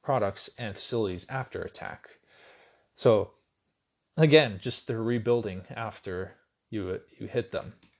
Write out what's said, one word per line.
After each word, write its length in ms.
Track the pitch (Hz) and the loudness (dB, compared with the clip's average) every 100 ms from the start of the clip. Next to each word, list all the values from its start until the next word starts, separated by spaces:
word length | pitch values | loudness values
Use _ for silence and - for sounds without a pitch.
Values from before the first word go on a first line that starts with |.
products 480 | - 131 98 - - - | -2 0 0 -4 -14 -10
and 160 | 110 | -10
facilities 520 | 98 - 117 101 90 - | -8 -4 -2 -2 -4 -8
after 340 | 135 - - | -10 -8 -8
attack. 460 | - - - - - - _ - - - - _ _ - | -10 -10 -12 -14 -20 -20 _ -20 -20 -20 -20 _ _ 2
So, 360 | 127 104 92 _ _ _ _ _ _ _ _ - | 4 4 2 _ _ _ _ _ _ _ _ 4
again, 420 | 160 156 123 95 | 8 8 8 -2
just 260 | 127 - - | -6 -8 -6
they're 160 | 113 | -4
rebuilding 640 | 113 120 113 120 107 92 - | 0 0 2 0 0 -8 -10
after 680 | 117 110 - 98 92 92 - _ _ - | -10 -10 -10 -8 -6 -8 -12 _ _ -10
you, 300 | 107 90 92 - - | -6 -6 -6 -10 -14
you 80 | - | -4
hit 260 | 120 - | -4 -4
them. 220 | - - - _ | -8 -8 -18 _